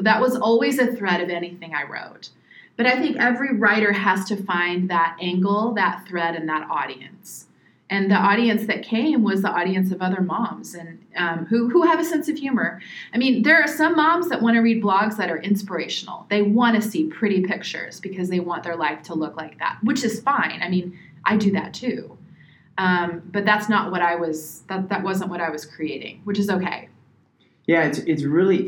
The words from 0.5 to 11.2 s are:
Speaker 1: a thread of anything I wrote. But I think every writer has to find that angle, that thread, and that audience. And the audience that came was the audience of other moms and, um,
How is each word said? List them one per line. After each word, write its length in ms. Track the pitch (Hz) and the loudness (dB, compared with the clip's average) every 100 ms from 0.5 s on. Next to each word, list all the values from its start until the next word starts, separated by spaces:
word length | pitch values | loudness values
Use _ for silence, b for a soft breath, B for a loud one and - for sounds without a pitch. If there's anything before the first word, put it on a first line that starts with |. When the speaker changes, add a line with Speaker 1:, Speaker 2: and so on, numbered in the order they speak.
| 233 285 269 | 4 2 2
Speaker 1:
a 140 | 240 - | 0 0
thread 260 | 202 175 | -2 0
of 80 | 180 | -2
anything 440 | 175 175 175 165 | -4 -6 -10 -10
I 100 | 151 143 | -8 -8
wrote. 400 | - - - - b b b b - | -10 -14 -16 -20 b b b b 0
But 100 | 240 | 2
I 140 | 254 | 2
think 160 | 311 233 | 0 2
every 380 | 240 247 269 220 | 2 2 0 2
writer 360 | 208 214 214 | 4 4 4
has 320 | 202 196 190 190 | 2 2 0 0
to 100 | 202 | -4
find 540 | 196 175 175 175 180 | -2 -2 0 0 0
that 280 | 170 165 165 | 2 0 0
angle, 540 | 180 185 196 202 226 | -2 0 2 2 0
that 320 | 214 185 - - | 0 0 -2 -8
thread, 280 | 180 165 165 | -4 -2 -4
and 120 | 156 | -4
that 180 | 156 156 | -4 -4
audience. 760 | 156 131 127 - - - - - b b b b | -6 -6 -10 -16 -20 -20 -20 -20 b b b b
And 220 | 202 196 | -2 4
the 40 | 196 | 4
audience 500 | 165 208 233 208 - | 4 4 4 2 0
that 160 | 190 | -6
came 400 | - 226 294 285 | -2 -2 2 2
was 180 | 202 190 | 2 2
the 80 | 190 | 0
audience 420 | 175 180 190 185 | 0 0 0 0
of 80 | 180 | 0
other 180 | 185 185 | -2 0
moms 540 | 180 180 233 151 - 175 | -2 -2 -4 -6 -14 -14
and, 240 | 165 165 _ | -16 -18 _
um, 300 | - | -4